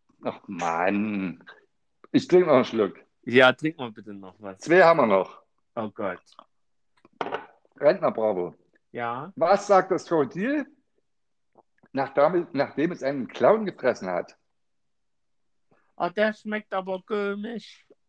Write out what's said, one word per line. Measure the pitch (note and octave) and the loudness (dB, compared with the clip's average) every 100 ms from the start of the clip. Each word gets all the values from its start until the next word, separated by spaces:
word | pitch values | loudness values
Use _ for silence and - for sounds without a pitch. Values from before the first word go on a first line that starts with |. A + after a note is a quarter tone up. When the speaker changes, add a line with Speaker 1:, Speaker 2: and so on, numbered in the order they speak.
| _ _ | _ _
Speaker 1:
Ach | B2 - - | -10 -10 -12
Mann. | F#2 E2+ E2 F2+ G2+ G#2+ G2+ F#2 - - - _ _ _ _ - | -8 -4 -2 -2 -2 -2 -4 -6 -8 -16 -20 _ _ _ _ -4
Ich | - - | -2 2
trinke | F3+ F3 | 2 4
noch | |
einen | C3 | 4
Schluck. | A#2+ A2+ G2 - _ _ | 2 0 -2 -4 _ _
Speaker 2:
Ja, | - A#2+ B2+ | 0 4 6
trink | B2+ D#3 D#3+ | 4 -2 -6
mal | B2 | -10
bitte | A2 G#2 | -12 -18
noch | G2+ F#2+ - | -18 -18 -16
was. | G#2 F#2+ | -16 -12
Speaker 1:
Zwei | - F3 | 2 6
haben | E3+ D#3+ | 8 6
wir | A#2 | 4
noch. | G2 F2+ - _ _ _ | 2 0 -8 _ _ _
Speaker 2:
Oh | - A2 | -10 -8
Gott. | - G2+ F2 _ - - _ _ _ _ _ _ - - - - _ _ - | -6 -8 -8 _ -20 -20 _ _ _ _ _ _ -12 -8 -10 -12 _ _ 0
Speaker 1:
Rentner | C#3+ - C#3+ | 2 2 0
Bravo. | A2+ A2 F#2 F2 - _ _ _ | 0 -2 -2 -4 -10 _ _ _
Speaker 2:
Ja? | - A#2 A#2+ D#3+ D#3+ | -10 -8 -8 -12 -2
Speaker 1:
Was | D#3+ G3 - | 2 2 4
sagt | G3 F#3 | 2 4
das | E3+ - | -2 -2
Krokodil, | E3 C#3 E3 A3+ D4 C4 _ _ _ _ _ _ _ _ _ _ _ _ | -2 -2 -4 -4 -4 -6 _ _ _ _ _ _ _ _ _ _ _ _
nachdem, | C3 C3 - D3+ F3 E3+ | -8 -4 0 2 2 -2
nachdem | C3+ B2+ - E3 | -4 -4 -2 -4
es | C#3+ | -4
einen | C3+ C#3+ G#2+ | -6 -6 -8
Clown | - B2 A3 G#3 | 0 4 4 0
gefressen | - F3 G#2+ F#2 | -4 -2 -2 -4
hat? | F2 - _ _ _ _ _ _ _ _ _ _ _ _ _ _ _ _ - | -6 -6 _ _ _ _ _ _ _ _ _ _ _ _ _ _ _ _ -6
Speaker 2:
Oh, | F3 | -4
der | F3 G#3+ | 0 -2
schmeckt | G#3+ G#3+ G#3+ - | -2 -8 -10 -6
aber | G3 F#3 F#3+ | -8 -6 -8
komisch. | - G#3 G3+ G3+ G#3 A#3 - - _ _ | -6 -6 -4 -6 -8 -10 -14 -20 _ _